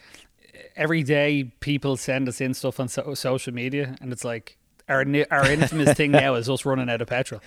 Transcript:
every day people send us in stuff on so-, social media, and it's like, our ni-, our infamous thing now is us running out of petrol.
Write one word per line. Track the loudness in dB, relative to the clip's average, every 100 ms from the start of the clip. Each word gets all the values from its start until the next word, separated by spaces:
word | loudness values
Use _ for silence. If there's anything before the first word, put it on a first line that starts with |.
| -20 -20 -20 _ _ -20 -20 -4
every | 0 0
day | 2 2 2 0 -2 -6
people | -4 -2 -2 -2
send | -2 -2 -2
us | -2
in | -4
stuff | -2 -4 -4
on | -4
so-, | -4 -6
social | -6 -2 -2 -4
media, | -6 -4 -4 -6 -8
and | -10
it's | -8
like, | -6 -8 -12 _ _ _ -2
our | 0
ni-, | 2 2 2
our | 4 4
infamous | 4 2 4 4 4
thing | 6
now | 4 4
is | 0 0
us | -2 0
running | -2 0
out | -4
of | -2
petrol. | -2 -4 -8